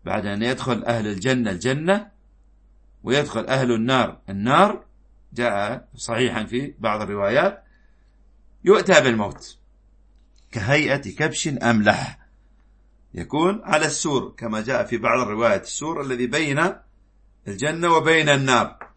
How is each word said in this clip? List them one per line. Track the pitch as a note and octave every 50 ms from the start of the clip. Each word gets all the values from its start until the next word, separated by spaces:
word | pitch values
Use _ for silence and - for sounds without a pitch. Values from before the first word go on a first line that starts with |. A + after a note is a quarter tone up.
| _
بعد | E2+ F#2+ G#2+ F#2+
أن | G#2 G2+ G#2 A2
يدخل | B2 C3 C3 - B2+ A#2+ G#2 -
أهل | - A#2+ A2+ G#2+
الجنة | G#2+ G#2 F#2 F2 C3 C3 B2+ A#2 G#2
الجنة | F#2 F2 G2 B2+ C3+ D3 D#3+ F3 G3 G#3 G#3 - _ _ _ _ _ _ _ _ _ _ _ _ _ _ _ _ _ _ -
ويدخل | G#2 B2+ C#3+ D3 D3 - A2+ -
أهل | - C3+ C3+ C3 B2
النار | A#2 A2 A2+ B2 C3 B2+ A2+ F#2+ - - _ -
النار، | G2 G2 G#2 A#2+ C#3 E3 G3 G#3 G3+ - - _ _ _ _ _ _ _ _ _ -
جاء | A#2 A#2+ A#2+ G2+ G2+ G2+ G#2+ B2 C3+ - _ -
صحيحا | - - - A2+ A2+ B2+ A2 - A2+ G#2+
في | G#2+ A2+ B2 C3+ C#3+ - -
بعض | G2+ A2 G#2+ G#2+
الروايات: | G#2 F#2+ G2+ G2+ G2+ G2 A#2+ C#3+ F3 G3 G3 - _ _ _ _ _ _ _ _ _ _ _ _ _ _ _ _ _ - _ _ -
يؤتى | E3+ G#3 A3 F3+ F#3+ F3+ D3+
بالموت | C3+ B2+ A#2 A2 G#2 G2 - - - - - _ _ _ _ _ _ _ _ _ _ _ _ _ _ _ _ _ _ _
كهيئة | - A2+ F#2+ A#2 C#3+ D3+ C#3 - C#3 C3+ - G2 -
كبش | - D3+ D#3+ D#3 - -
أملح، | E3 C3+ B2 A#2 A#2+ A#2 G#2+ G#2 G#2+ G2 - C2+ - - _ _ _ _ _ _ _ _ _ _ _ _ _ _ _ _ _ _ _ -
يكون | - - - - D3+ E3 F#3 G#3 A3 -
على | - D#3+ D3+ D#3+
السور | D3+ C#3 - - D#3 C#3+ B2 F#2+ - -
كما | - A#2 A2 G#2+ A2
جاء | A2 - - A#2+ G2+
في | - A#2+
بعض | G#2+ G#2+ A2+ A#2 B2+
الروايات، | B2 G#2 G#2 A2 A#2 A2+ G2+ F#2+ -
السور | - - - C#3+ D#3 E3 D3+
الذي | C#3 C3+ B2+ A#2+ B2
بين | A#2+ C3+ D3+ D#3+ D3 C#3 D3 D#3+ F#3+ G#3 - _ _ _ _ _ _ _ _ _ _ _ _ _
الجنة | G2+ G2+ F#2 B2+ D3+ D#3+ E3 E3+ E3+
وبين | E3 D#3+ C#3 D#3 E3 D#3+ D#3 D3+
النار | C#3+ C#3 C3+ C3+ B2+ A#2 G#2+ - - _ - - _